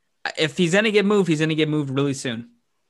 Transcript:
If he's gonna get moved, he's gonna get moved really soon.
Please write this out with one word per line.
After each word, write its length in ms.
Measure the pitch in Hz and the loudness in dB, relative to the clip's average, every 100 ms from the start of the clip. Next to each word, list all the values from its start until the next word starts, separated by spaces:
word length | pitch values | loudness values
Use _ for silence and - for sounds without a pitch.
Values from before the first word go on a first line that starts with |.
| _ _ - - | _ _ -8 -2
If 180 | 151 - | -2 0
he's 160 | 170 | 2
gonna 180 | 196 220 | 2 2
get 140 | 208 | 2
moved, 240 | 196 208 175 | 2 2 2
he's 120 | 151 | 0
gonna 140 | 156 | 0
get 140 | 156 156 | 0 0
moved 220 | 151 139 | 0 -2
really 240 | 131 143 | -2 -2
soon. 360 | 135 135 113 117 _ _ _ _ | -2 -6 -8 -10 _ _ _ _